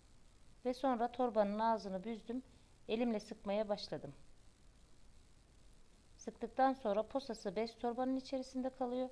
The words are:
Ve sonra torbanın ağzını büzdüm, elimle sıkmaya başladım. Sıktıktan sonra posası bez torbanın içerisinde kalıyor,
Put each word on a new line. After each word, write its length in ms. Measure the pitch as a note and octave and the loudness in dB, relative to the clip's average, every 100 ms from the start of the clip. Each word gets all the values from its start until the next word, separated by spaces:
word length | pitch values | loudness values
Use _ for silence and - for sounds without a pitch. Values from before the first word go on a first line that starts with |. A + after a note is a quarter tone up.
| - - - - - - | -20 -20 -20 -20 -20 -4
Ve 100 | B3 | -2
sonra 380 | B3 C4+ A#3 A#3+ | 2 2 4 2
torbanın 460 | B3 B3 G#3+ G3+ G#3 | 2 2 4 4 4
ağzını 460 | A3+ A3 G3 F#3+ | 4 4 0 -4
büzdüm, 380 | G3+ A3 - B3+ - - - - - | -4 -6 -4 -6 -6 -16 -20 -16 -2
elimle 320 | A3+ B3 G#3+ | 2 2 2
sıkmaya 480 | - - G3+ G3+ G#3+ | -2 -6 0 0 2
başladım. 460 | G3+ - D3+ C#3+ - - - - - - - - - - - - - - - - - - - - - | -2 -2 -6 -6 -12 -18 -20 -20 -20 -20 -20 -20 -20 -20 -20 -20 -20 -20 -20 -20 -20 -20 -20 -20 -12
Sıktıktan 560 | - - A3+ - C4+ | -12 -8 -4 4 4
sonra 300 | C4 G#3+ G3+ | 4 2 2
posası 540 | A3 C#4 C4 A3 G3+ F#3 | 0 -4 -4 -4 -2 -2
bez 220 | A3+ - | -2 -2
torbanın 380 | A#3+ A#3+ C4 C4 | -2 0 0 0
içerisinde 540 | C4 C4+ C4 C4 B3+ | -2 -4 -2 -4 -4
kalıyor, 380 | C4 B3 B3 B3+ | -2 -2 0 -2